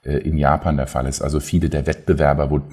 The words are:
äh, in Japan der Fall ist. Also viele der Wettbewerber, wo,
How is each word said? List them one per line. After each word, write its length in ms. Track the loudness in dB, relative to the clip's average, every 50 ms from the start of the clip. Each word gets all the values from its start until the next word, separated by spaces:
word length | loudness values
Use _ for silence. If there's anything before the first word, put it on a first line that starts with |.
| -6
äh, 120 | -4 -2 -2
in 180 | 0 0 0 2
Japan 400 | 2 2 2 2 0 0 0 0
der 100 | -2 -2
Fall 200 | -2 -4 -2 -2
ist. 140 | -4 -4
Also 200 | -2 -2 -2 -2
viele 260 | -2 0 0 0 0 0
der 160 | 0 0 0
Wettbewerber, 640 | -2 -2 -2 0 0 2 4 4 2 2 2 0 0
wo, 120 | 0 -2 -2 -4